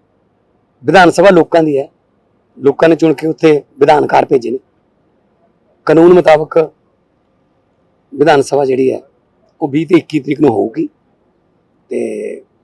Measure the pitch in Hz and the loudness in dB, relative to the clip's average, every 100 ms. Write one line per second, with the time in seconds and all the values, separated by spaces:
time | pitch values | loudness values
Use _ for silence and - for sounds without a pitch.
0 | _ _ _ _ _ _ _ _ 123 180 | _ _ _ _ _ _ _ _ -2 2
1 | 175 - 190 180 156 170 160 139 143 _ | 2 4 2 4 2 0 0 -4 -6 _
2 | _ _ _ _ _ - 135 131 160 160 | _ _ _ _ _ -4 -2 0 0 2
3 | 160 143 156 151 160 147 - - 143 151 | 0 -2 -6 -2 0 0 -2 -2 2 2
4 | 135 139 135 143 117 131 _ _ _ _ | 2 -2 0 -2 -4 -10 _ _ _ _
5 | _ _ _ _ _ _ _ _ - 156 | _ _ _ _ _ _ _ _ -2 4
6 | 170 180 160 156 156 - 113 _ _ _ | 4 4 4 2 0 -2 -2 _ _ _
7 | _ _ _ _ _ _ _ _ _ _ | _ _ _ _ _ _ _ _ _ _
8 | _ - 151 143 131 139 135 127 131 113 | _ -4 0 0 0 -2 -2 -2 -2 -4
9 | - _ _ _ _ - 156 143 160 165 | -12 _ _ _ _ -10 -6 -4 0 0
10 | - 156 139 147 147 107 107 151 180 _ | 0 -8 -6 -2 -2 -2 -4 -6 -10 _
11 | _ _ _ _ _ _ _ _ - 120 | _ _ _ _ _ _ _ _ -12 -10
12 | 113 107 104 - _ _ | -8 -10 -12 -14 _ _